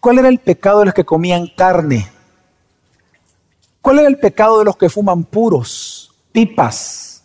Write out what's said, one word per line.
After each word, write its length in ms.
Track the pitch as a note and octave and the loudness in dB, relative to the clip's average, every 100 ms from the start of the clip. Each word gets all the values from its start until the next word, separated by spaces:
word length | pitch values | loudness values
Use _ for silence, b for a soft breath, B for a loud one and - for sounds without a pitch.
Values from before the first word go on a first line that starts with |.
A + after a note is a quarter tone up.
¿Cuál 180 | B3 B3+ | 2 2
era 80 | C4 | 4
el 120 | B3+ | 2
pecado 400 | - F3 G3 G#3 | 0 -2 2 2
de 60 | G3+ | 2
los 80 | |
que 120 | - E3 | 0 -2
comían 420 | D#3+ F3 F3 E3+ - | -2 -2 -4 -4 -2
carne? 560 | F#3 F3 D#3 B2 F#2 _ _ _ _ _ _ _ _ _ _ _ _ _ _ _ _ _ | 0 0 -2 -4 -4 _ _ _ _ _ _ _ _ _ _ _ _ _ _ _ _ _
¿Cuál 180 | C4 C#4 | 0 4
era 80 | D4 | 4
el 120 | C#4 | 2
pecado 400 | G3+ - A3 A3 | -2 0 2 2
de 60 | G#3+ | 0
los 120 | - | 0
que 120 | F3 | -2
fuman 340 | G#3 G3+ F3 | 0 -2 -2
puros, 880 | E3 G#3 A3+ D#3+ A2+ - - - - _ _ | -4 -2 0 -2 -4 -14 -16 -18 -20 _ _
pipas? 920 | A3+ A3+ - B2+ - - - - - | -2 -2 0 -4 -4 -14 -16 -20 -20